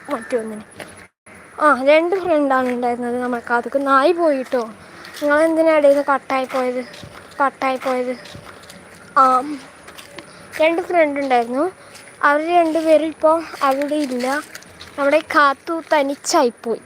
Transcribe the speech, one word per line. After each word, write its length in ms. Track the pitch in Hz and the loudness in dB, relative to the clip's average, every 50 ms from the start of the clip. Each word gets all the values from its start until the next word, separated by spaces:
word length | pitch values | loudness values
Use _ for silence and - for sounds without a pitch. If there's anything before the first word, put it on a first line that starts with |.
| - - 285 | -10 -8 -8
മറ്റൊന്നിന്. 520 | 233 233 - - 233 220 220 214 214 214 - - - - - - - - - _ _ _ - - - - - - - 302 | -8 -6 -4 -4 -4 -4 -6 -10 -14 -16 -18 -18 -18 -18 -18 -18 -20 -20 -20 _ _ _ -20 -20 -20 -20 -18 -6 0 2
ആ, 40 | 302 277 240 262 277 | 2 2 2 4 4
രണ്ട് 240 | 302 311 330 349 370 381 349 | 4 4 4 2 -2 -2 -2
ഫ്രണ്ടാണ് 460 | 359 320 302 294 277 269 262 262 247 247 | 0 0 0 2 2 0 0 0 -2 -2
ഉണ്ടായിരുന്നത് 420 | 240 247 240 240 240 247 240 240 247 247 | -2 -2 -4 -4 -4 -4 -6 -6 -4 -4
നമ്മുടെ 200 | 247 247 233 233 - | -4 -6 -6 -6 -4
കാത്തുക്ക്. 300 | 240 240 233 240 - 277 285 269 | -4 -2 -2 -2 -4 -4 0 2
നായി 220 | 269 269 269 320 359 339 | 2 4 4 2 2 2
പോയിട്ടോ. 420 | 349 320 285 269 254 - - 247 226 226 214 - - - - - - - - - | 2 0 0 0 -4 -4 -4 -4 -4 -4 -10 -16 -20 -20 -20 -20 -20 -18 -12 -6
നിങ്ങളെന്തിനാ 540 | 302 294 285 302 320 330 320 311 320 320 311 311 | -2 0 2 2 2 2 2 2 2 2 4 4
ഇടയിൽ 160 | 294 277 277 | 6 4 4
നിന്ന് 100 | 285 277 - 277 | 4 2 0 -2
കട്ടായി 340 | 269 - - 277 262 262 254 - | -2 -2 -4 -4 -4 -4 -4 -4
പോയത്, 280 | 262 254 254 247 254 247 - - - - - - - - - - - | -4 -4 -4 -4 -6 -8 -10 -14 -20 -20 -20 -20 -20 -20 -14 -4 -2
കട്ടായി 400 | 285 269 262 - - 269 262 254 - | -2 -2 -2 -2 -4 -4 -4 -4 -4
പോയത്? 280 | 269 254 254 247 247 254 240 - - - - - - - - - - - - - - - - - - - - | -4 -4 -4 -4 -6 -6 -10 -12 -18 -20 -20 -20 -20 -20 -20 -20 -20 -20 -20 -20 -20 -20 -20 -14 -4 2 4
ആ, 60 | 269 262 254 254 277 294 302 262 - - - - - - - - - - - - - - - - - - - - | 4 4 4 2 0 -2 -10 -12 -14 -18 -20 -20 -20 -20 -20 -20 -20 -20 -20 -20 -20 -20 -20 -20 -20 -12 -4 0
രണ്ട് 220 | 311 320 339 339 349 - | 0 2 2 0 -2 0
ഫ്രണ്ട് 300 | 359 349 320 294 285 285 277 | 2 2 2 2 0 -4 -2
ഉണ്ടായിരുന്നു. 400 | 269 254 240 233 233 247 262 311 370 381 - - - - - - - - - - | 0 0 0 0 0 -2 -2 -2 -4 -4 -10 -20 -20 -20 -20 -20 -20 -10 -2 0
അവർ 160 | 294 285 302 311 330 349 349 | 2 2 2 0 2 2 2
രണ്ടുപേരും 500 | 339 320 311 330 320 320 320 294 302 320 294 | 2 2 0 0 2 4 4 4 2 0 -6
ഇപ്പോൾ 240 | - - 311 320 330 320 - - - - | 0 2 2 2 2 -2 -6 -10 -4 0
അവിടെ 300 | 277 269 269 294 285 294 302 294 254 | 0 0 0 -2 -2 -2 -2 -4 -4
ഇല്ല. 180 | 254 247 247 254 269 294 311 - - - - - - - - - - | -4 -4 -4 -2 -4 -4 -6 -10 -16 -20 -20 -20 -20 -20 -20 -16 -8
നമ്മുടെ 220 | - 277 285 294 311 311 - - | -2 0 2 2 2 0 2 2
കാത്തു 420 | 320 294 285 277 - - - 339 330 302 - 320 | 4 4 4 2 -2 -6 -8 -8 -8 -4 0 0
തനിച്ചായിപ്പോയി. 880 | 302 277 277 285 - - - - 339 285 240 - _ - 233 220 - - | 0 0 0 -4 -8 -6 0 2 2 2 2 0 _ -8 -8 -8 -8 -10